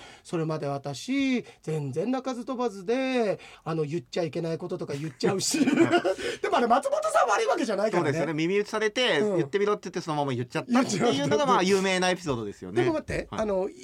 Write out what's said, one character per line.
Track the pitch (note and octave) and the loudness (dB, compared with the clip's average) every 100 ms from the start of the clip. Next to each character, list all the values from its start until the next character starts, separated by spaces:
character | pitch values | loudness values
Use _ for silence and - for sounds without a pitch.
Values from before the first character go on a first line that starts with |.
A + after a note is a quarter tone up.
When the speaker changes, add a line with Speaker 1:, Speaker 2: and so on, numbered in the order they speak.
| - - | -10 -20
Speaker 1:
そ | - E3+ | -6 -4
れ | |
ま | D#3+ D#3+ | -2 -2
で | C#3+ | -4
私、 | C#3 C#3+ C3+ - C#4 C4+ B3 - - | -4 -6 -8 -4 -2 0 0 -4 -10
全 | - D#3 C#3+ | -6 -4 -2
然 | B2+ G#3+ | -2 -2
鳴 | B3+ | -2
か | - | -4
ず | A#3+ | -6
飛 | A#3+ B3 | -6 -2
ば | B3 | -2
ず | G3 | -4
で、 | F3+ B3 C4 B3+ G#3+ D#3+ - - | -2 0 0 2 0 -2 -8 -12
あ | D3+ | -6
の、 | E3 | -4
言 | D3 E3 | -2 -4
っ | - | -4
ち | F#3+ | -4
ゃ | |
い | E3+ | -2
け | F3 | -2
な | E3 | -4
い | E3 | -4
こ | F3+ | -4
と | F3+ | -6
と | D#3+ | -6
か | |
言 | C#3 D#3 | -6 -6
っ | - | -2
ち | - | 0
ゃ | |
う | F#3+ | 0
し。 | - - | 0 2
Speaker 2:
<laughs> | B3 D#4+ E4+ F4 F#4 - - - | 2 4 4 4 2 -2 -4 -4
Speaker 1:
で | - | 0
も | E4+ | 2
あ | |
れ、 | A#3+ | 4
松 | B3 C#5 | 4 2
本 | D#5 D#5 | 0 2
さ | D5 | 2
ん | A#4+ | 4
悪 | G#4+ | 2
い | A4+ | 2
わ | F4 | 0
け | |
じ | A#3 | 0
ゃ | G3 | 0
な | G#3+ | 2
い | |
か | F3+ | 2
ら | |
ね。 | D#3 | 2
Speaker 2:
そ | |
う | |
で | D3+ | 0
す | |
よ | D#3+ | 0
ね。 | |
耳 | D3+ E3 G3+ | 0 2 0
打 | |
ち | G#3 | 0
さ | G#3+ | -2
れ | G#3+ | -2
て、 | B3+ B3 D#3 | 0 2 2
Speaker 1:
う | G#3 | 2
ん。 | F3+ | 2
Speaker 2:
「言 | C#3 | 0
っ | |
て | G3 | 0
み | G3+ | 0
ろ」 | |
っ | G#3 | 0
て | G3 | -4
言 | |
っ | |
て、 | F3+ | -8
そ | E3 | -4
の | D3 | -2
ま | |
ま | C#3 | -2
言 | B2 | -2
っ | B2 | -2
ち | D#3+ | -4
ゃ | |
っ | C#3+ | 0
た | B3 | 2
っ | |
て | B3+ G3+ | 2 2
い | |
う | |
の | A#3+ | 2
が、 | |
Speaker 1:
言 | |
っ | C#4 | 2
ち | |
ゃ | C#4+ | 2
っ | |
た | D4 | 2
っ | |
て。 | C#4 | 4
Speaker 2:
ま | A3+ | 4
あ、 | |
有 | F#3 G3 | 4 4
名 | F#3+ F#3 | 2 2
な | F3+ | 2
エ | F3+ | 0
ピ | |
ソ | F3 | -2
ー | A#2+ | -4
ド | |
で | G#2 | -6
す | - | -10
よ | F#2 | -4
ね。 | G2+ | 0
Speaker 1:
で | F4+ | 2
も | |
待 | D#4 | 0
っ | |
て、 | - D3+ - | -4 -6 -6
Speaker 2:
は | G#3 | -4
い。 | |
Speaker 1:
あ | |
の、 | A3 F#3+ G3 - | -2 -2 -2 -8